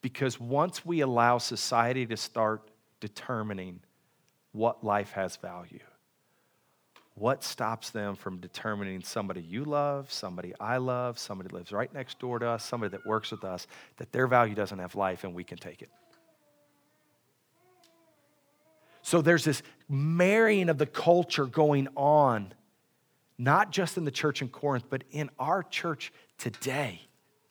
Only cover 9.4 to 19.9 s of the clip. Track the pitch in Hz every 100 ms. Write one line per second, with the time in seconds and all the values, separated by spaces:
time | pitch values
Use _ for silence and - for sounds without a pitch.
9.4 | 82 98 147 147 143 139 135 - 95 90
10.4 | 90 92 104 127 127 123 123 117 - 98
11.4 | 92 92 87 101 127 143 127 - 127 120
12.4 | 120 117 - 120 107 95 107 110 - 101
13.4 | 98 90 - - - - - 127 127 123
14.4 | 113 104 98 98 90 - 98 90 95 87
15.4 | 90 87 90 - - _ _ _ _ _
16.4 | _ _ _ _ _ _ _ _ _ _
17.4 | _ 339 359 359 339 330 330 311 294 _
18.4 | _ _ _ _ _ _ - 170 151 165
19.4 | 151 135 - _ _